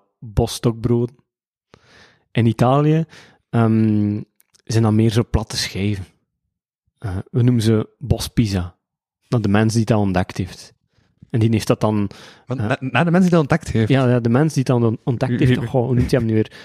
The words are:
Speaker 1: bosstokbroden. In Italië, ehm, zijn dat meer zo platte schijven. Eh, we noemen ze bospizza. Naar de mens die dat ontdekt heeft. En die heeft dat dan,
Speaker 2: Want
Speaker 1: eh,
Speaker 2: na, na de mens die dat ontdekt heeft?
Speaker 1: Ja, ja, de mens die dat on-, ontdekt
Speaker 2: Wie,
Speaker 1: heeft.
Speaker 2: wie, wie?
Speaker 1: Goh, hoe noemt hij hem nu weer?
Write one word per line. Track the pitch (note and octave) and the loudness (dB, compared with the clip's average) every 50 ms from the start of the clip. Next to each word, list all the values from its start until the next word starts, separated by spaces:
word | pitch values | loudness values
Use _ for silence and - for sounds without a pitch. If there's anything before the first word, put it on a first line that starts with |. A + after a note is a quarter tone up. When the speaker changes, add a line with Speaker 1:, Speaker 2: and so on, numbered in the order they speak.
| _ _ _ _ | _ _ _ _
Speaker 1:
bosstokbroden. | - A2+ G2+ - A#2+ A2+ - - - B2+ A2+ A2+ A2 A#2 A#2+ A#2+ A#2+ A#2+ - _ _ _ _ _ _ _ _ _ _ _ - _ _ _ _ - - _ _ _ _ _ - | -20 -6 -2 -2 -2 -2 -2 -4 -2 -2 -2 -2 -2 -2 0 0 -2 -4 -8 _ _ _ _ _ _ _ _ _ _ _ -20 _ _ _ _ -20 -20 _ _ _ _ _ -2
In | B2 A2+ | 0 2
Italië, | A#2 A2 - A#2+ B2 C3+ C#3+ D3 D3+ D#3 D#3+ D#3+ - - - - - _ _ _ _ | 2 2 2 2 2 2 2 2 2 2 0 -2 -4 -10 -18 -20 -20 _ _ _ _
ehm, | - A#2 A#2 A2 A2 A2+ A2 A2 G#2+ G#2+ G#2 G#2 G#2 G#2+ - - _ _ _ _ _ _ _ | -2 0 2 2 2 2 2 2 2 0 0 -2 -4 -6 -8 -14 _ _ _ _ _ _ _
zijn | - A2+ A2+ A2+ | -4 0 0 2
dat | A2 G#2+ | 2 4
meer | G#2+ A2+ A2+ | 4 2 2
zo | G2+ A#2 A#2+ - | 2 0 0 0
platte | - G#2+ G#2+ - - | -2 -4 -4 -6 -8
schijven. | - - - - F#2 F#2+ G#2 G#2+ F#2 F2+ - _ _ _ _ _ _ _ _ _ _ _ _ _ _ _ _ _ _ | -8 -8 -6 -6 -4 -4 -4 -4 -6 -8 -14 _ _ _ _ _ _ _ _ _ _ _ _ _ _ _ _ _ _
Eh, | - A2 F2+ F#2+ - _ | -12 -10 -10 -10 -10 _
we | - B2 A#2 | -2 0 2
noemen | B2 B2 A#2 G#2 | 2 2 2 2
ze | A2+ A2+ G#2+ A2 - _ _ | 2 0 0 -2 -4 _ _
bospizza. | - A2 A#2 A2+ - - - - A#2+ G#2 G2 F#2+ F2 F2 - _ _ _ _ _ _ _ _ _ _ _ | -6 -4 -4 -4 -6 -4 -2 -2 -2 0 -2 -4 -4 -6 -10 _ _ _ _ _ _ _ _ _ _ _
Naar | C3+ A#2+ | -4 -2
de | G#2 G#2 | 0 2
mens | G2 G#2 A2 A2 G#2+ | 2 2 2 2 0
die | A#2 A2 | 0 0
dat | - A#2 G#2+ | 2 0 0
ontdekt | G#2 G2 F#2 F2+ F#2 - - | 0 0 0 -2 -4 -4 -6
heeft. | - G2+ E2+ - - - - _ _ _ _ _ _ _ _ _ _ - _ | -8 -8 -8 -10 -16 -20 -20 _ _ _ _ _ _ _ _ _ _ -12 _
En | - A#2 | -2 0
die | A2 A2+ | 0 2
heeft | A2+ A2 - | 0 0 0
dat | - B2 - | 0 -2 0
dan, | - G#2+ G#2+ G#2 G2+ G2 - - - - - - _ | -2 -2 -2 -2 -4 -4 -8 -12 -20 -20 -20 -18 _
Speaker 2:
Want | - C3 C3+ | -10 -8 -6
Speaker 1:
eh, | G2+ | -4
Speaker 2:
na, | G#2+ C3+ - | -4 -4 -4
na | - B2+ A#2 B2 E3 | -4 -4 -2 0 0
de | F3 | 2
mens | E3 F3+ F#3+ | 2 4 4
die | F3+ E3+ | 4 4
dat | E3+ | 2
ontdekt | D3+ B2+ D3+ E3 - - | 2 2 -2 -4 -2 -2
heeft? | - A2+ A2+ G#2 | -2 0 2 2
Speaker 1:
Ja, | C3+ C3+ C3 B2 | 2 2 2 2
ja, | B2 B2 | 2 2
de | A#2 A#2 | 2 2
mens | A#2 C3 D#3 D#3+ - | 2 2 2 2 0
die | C#3+ B2+ | -2 0
dat | - C3 A#2+ A#2 | 0 0 2 2
on-, | A2+ G#2+ - _ | 0 -2 -2 _
ontdekt | - A#2+ A2+ C3 B2+ | -4 -4 -2 -2 -2
Speaker 2:
Wie, | B2 A#2+ | 0 0
Speaker 1:
heeft. | - B2+ | 2 2
Speaker 2:
wie, | B2 G#2+ | 2 0
wie? | B2 A2+ | -2 -2
Speaker 1:
Goh, | - C3 A#2 | -2 -2 0
hoe | C3 B2+ | 0 0
noemt | A#2+ B2 - | 0 0 2
hij | - B2+ | 0 0
hem | A#2 A2+ | 0 0
nu | A2 | 0
weer? | A2 G#2+ - - - - | 0 0 -2 -6 -16 -20